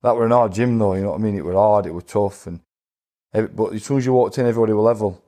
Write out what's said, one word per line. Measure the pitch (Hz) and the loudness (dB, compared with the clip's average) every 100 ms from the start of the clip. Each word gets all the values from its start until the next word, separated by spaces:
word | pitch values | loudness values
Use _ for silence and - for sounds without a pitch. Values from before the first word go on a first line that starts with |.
That | 123 117 | 0 0
were | 113 | 2
in | |
our | 120 113 | 2 2
gym, | 92 123 117 | 0 0 2
though, | 104 | 0
you | 95 | 0
know | 98 | -4
what | 80 | -2
I | |
mean? | 110 101 | -2 -4
It | |
were | 78 | -2
hard, | 92 107 104 90 | 2 4 4 0
it | |
were | 82 | -10
tough, | - 107 101 - - | -6 -2 -2 -4 -16
and | 85 _ _ _ _ _ _ _ | -16 _ _ _ _ _ _ _
ev-, | 107 110 | -4 -4
but | - 110 | -4 -4
as | 107 | -4
soon | - 139 | -4 -2
as | 127 | 2
you | |
walked | 127 113 117 | 2 2 0
in, | 120 | -2
everybody | 113 113 | 0 0
were | 107 | 2
level. | 110 113 107 92 | 2 2 -2 -6